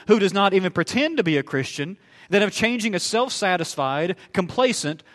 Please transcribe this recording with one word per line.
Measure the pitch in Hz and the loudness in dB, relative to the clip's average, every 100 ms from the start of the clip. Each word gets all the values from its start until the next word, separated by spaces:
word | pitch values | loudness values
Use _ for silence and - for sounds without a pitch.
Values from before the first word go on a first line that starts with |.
| - | 2
who | 220 | 4
does | 196 | 4
not | 196 196 | 2 2
even | 190 185 | 2 0
pretend | 175 165 233 311 311 | -2 -2 0 0 0
to | |
be | 170 147 | 0 0
a | |
Christian | 131 135 131 - 147 196 _ - - | 0 -4 -4 -6 -10 -12 _ -20 0
than | 202 | 2
of | 202 | 2
changing | - 226 240 220 | 0 0 0 -2
a | 180 | -2
self-satisfied, | - 220 254 - 196 180 160 - 135 139 175 - - | -2 -2 -2 -2 0 0 -2 -4 -2 -2 -2 -6 -6
complacent, | - 175 - 262 208 147 156 - | -4 -2 0 0 0 -4 -8 -14